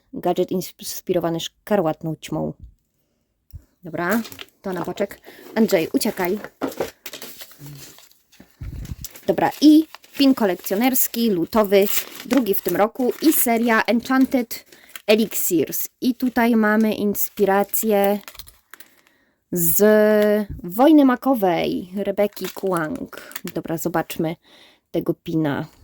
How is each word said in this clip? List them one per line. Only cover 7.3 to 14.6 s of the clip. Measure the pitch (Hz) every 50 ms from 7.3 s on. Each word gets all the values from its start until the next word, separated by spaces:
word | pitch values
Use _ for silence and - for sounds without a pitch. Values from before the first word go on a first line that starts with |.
| - - - - - - 143 147 147 139 - - - - - - _ _ _ _ _ - - _ _ - - - - - - - - - - - - - -
Dobra, | - - - - - - -
i | 269 311 302 320 320 - - - _ - - -
pin | 277 269 262
kolekcjonerski, | - 226 190 175 - - - 196 208 247 262 254 - - - - 233 233 220
lutowy, | 190 165 165 - - 226 214 190 202 196 202 - - - - - - - -
drugi | - 254 277 226 190 196
w | -
tym | - 185 175
roku | 185 208 220 - - 254 240 - -
i | 269 320
seria | 302 - - 240 233 226 233 240 220 220 -
Enchanted | - 233 226 - - 262 269 262 - - 247 233 - - -